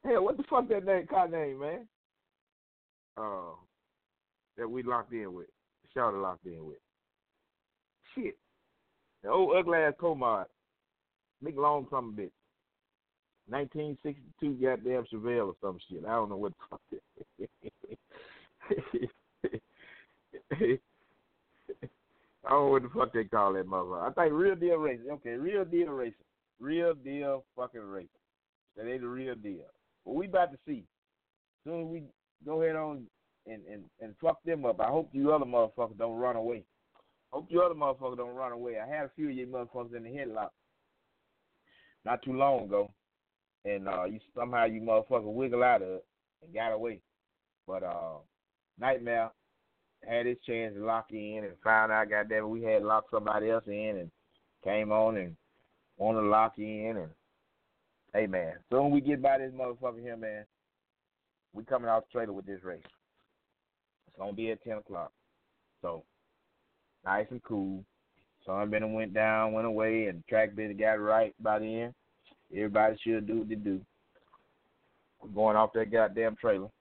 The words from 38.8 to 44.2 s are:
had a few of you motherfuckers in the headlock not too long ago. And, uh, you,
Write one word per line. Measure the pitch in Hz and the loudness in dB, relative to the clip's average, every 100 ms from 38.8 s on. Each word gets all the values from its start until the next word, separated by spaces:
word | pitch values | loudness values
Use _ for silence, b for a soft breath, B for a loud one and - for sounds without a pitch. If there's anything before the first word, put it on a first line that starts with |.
| 113 | -6
had | 151 139 | -6 -6
a | - | -6
few | 151 | -6
of | |
you | 127 123 | -4 -6
motherfuckers | 127 117 127 120 120 | -6 -8 -8 -10 -10
in | |
the | 113 | -12
headlock | 139 131 110 104 _ _ _ _ _ _ _ _ _ _ _ _ b b b | -8 -6 -6 -6 _ _ _ _ _ _ _ _ _ _ _ _ b b b
not | 110 120 | -4 -4
too | 131 | -2
long | 131 139 131 | 2 4 4
ago. | 104 101 104 - _ _ _ _ _ _ | 2 0 0 -4 _ _ _ _ _ _
And, | 101 101 98 | -6 -4 -4
uh, | 92 | -4
you, | 92 110 | -4 -6